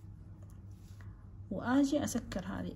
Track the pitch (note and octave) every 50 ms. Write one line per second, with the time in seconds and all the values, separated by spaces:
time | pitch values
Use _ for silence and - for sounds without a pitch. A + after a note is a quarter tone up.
0 | - - - - - - - - - - - - - - - - - - - -
1 | - - - - - - - - - - - - - A3+ C4 C#4 C#4+ C#4 D4+ C#4+
2 | - G#3+ - A#3 - - - G3 F3+ F#3+ F#3+ F#3+ F#3 F3+ -